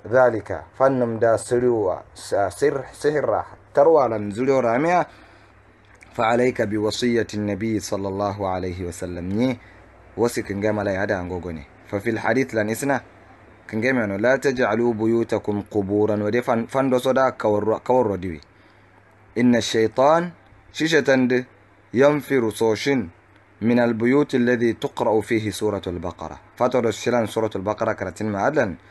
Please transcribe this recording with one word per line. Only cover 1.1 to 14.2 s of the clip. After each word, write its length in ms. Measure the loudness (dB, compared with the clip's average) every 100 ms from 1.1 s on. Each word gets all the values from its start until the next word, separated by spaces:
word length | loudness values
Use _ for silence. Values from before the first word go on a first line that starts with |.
| 0
da 160 | 2 2
siriwa, 640 | 0 0 2 2 0 -4 -8
sa-, 360 | -18 -6 -2 -2
sir-, 360 | 0 0 0 -6
sihra, 520 | -6 -2 0 0 -2 -4 -14 -4
tarwalan 580 | 2 6 6 4 0 -4
zuriyo 280 | -2 0 2
ramiya, 440 | 2 0 2 0 0 -8 -20 -20 -20 -20 -20 _ _ -20 -12
fa 140 | -2 0
alayka 340 | 2 2 0 -2
bi 100 | -2
wasiyyatin 680 | -2 -2 0 0 -2 -4 -4
nabi 340 | -4 -2 -4
sallallahu 640 | -4 -6 -4 -4 -4 -2 -4
alayhi 400 | -4 -6 -6 -8
wa 60 |
sallam. 360 | -8 -10 -8 -6
Ni 300 | -2 -2 -4 -12 -20 -20 -20 -14 -2
wasikin 440 | -2 -2 -6 -2
gama 240 | -2 0
la 80 | -2
yada 260 | -2 -2 -4
an 100 | -4
gogo 240 | -8 -8
ne. 140 | -12 -14 -20 -10
Fa 140 | -6
fil 160 | -4 -2
hadith 340 | 0 0 0
lan 140 | -2 -2
isna, 320 | -2 -2 -2 -4 -18 -20 -20 -20 -20 -10
Kan 140 | -4
game 260 | 0 0 -2
no, 100 |
"لا 180 | 0